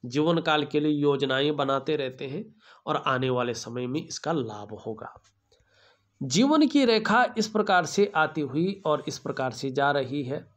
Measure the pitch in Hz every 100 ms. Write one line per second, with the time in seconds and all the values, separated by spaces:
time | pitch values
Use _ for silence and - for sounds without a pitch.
0 | 127 131 156 165 165 151 143 151 151 147
1 | 147 139 135 131 143 147 139 139 135 147
2 | 131 127 139 147 - _ _ - - 147
3 | - 131 131 123 123 113 - 120 123 139
4 | 170 - 135 165 113 104 104 107 - 110
5 | 117 - _ _ _ _ _ _ _ _
6 | _ _ 135 139 269 311 302 285 247 220
7 | 220 220 247 226 214 220 202 185 160 -
8 | 202 160 156 156 143 139 180 196 160 147
9 | 147 139 139 135 131 117 139 131 139 143
10 | 120 143 127 151 -